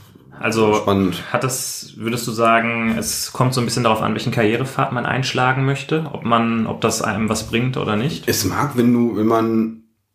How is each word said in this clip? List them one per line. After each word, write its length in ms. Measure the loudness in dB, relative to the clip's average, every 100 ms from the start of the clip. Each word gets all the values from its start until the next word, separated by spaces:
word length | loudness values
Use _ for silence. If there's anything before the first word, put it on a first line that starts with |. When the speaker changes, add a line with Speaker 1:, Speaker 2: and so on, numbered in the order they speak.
| -20 -20 -20 -6
Speaker 1:
Also 360 | -2 2 4
Speaker 2:
spannend. 580 | 4 2 2 2 0 -4
Speaker 1:
hat 100 | -2
das, 520 | -2 -2 -6 -10 -14 -8
würdest 300 | -4 -4 -4
du 20 |
sagen, 640 | 0 4 4 2 0 0 -2
es 340 | -2 -6 -4
kommt 220 | 0 0
so 60 | 2
ein 40 |
bisschen 200 | 0 0
darauf 180 | 2 2
an, 100 | 0
welchen 200 | -2 -2
Karrierepfad 600 | 2 2 2 -2 -2 -2
man 140 | -2 -2
einschlagen 580 | -2 -2 0 2 2
möchte, 460 | 0 -2 -2 -2 -2
ob 120 | -6
man, 420 | 0 2 2 0 -2
ob 160 | -2
das 180 | -2 0
einem 280 | -2 -2 -2
was 160 | -2 -2
bringt 300 | -2 0 -2
oder 180 | -2 0
nicht? 320 | -2 -2 -2
Speaker 2:
Es 160 | -2
mag, 320 | -2 -2 -2 2
wenn 160 | 4
du, 240 | 4 2 2
wenn 100 | 2
man, 580 | 2 2 2 0 -4 -18 _ _